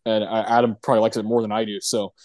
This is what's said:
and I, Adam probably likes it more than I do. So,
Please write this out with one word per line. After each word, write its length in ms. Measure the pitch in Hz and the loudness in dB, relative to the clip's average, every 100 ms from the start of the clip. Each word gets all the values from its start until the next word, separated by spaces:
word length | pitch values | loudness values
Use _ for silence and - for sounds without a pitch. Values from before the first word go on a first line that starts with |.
| 117 | -2
and 180 | 110 | -2
I, 180 | 104 110 | 0 -2
Adam 340 | 107 117 120 107 | 2 2 2 0
probably 160 | - 117 | 0 2
likes 140 | 110 110 | 2 0
it 80 | |
more 180 | 107 120 | -2 0
than 100 | 110 | 0
I 100 | 107 | -2
do. 160 | 110 98 | -4 -6
So, 340 | - 117 98 - | -4 -4 -4 -10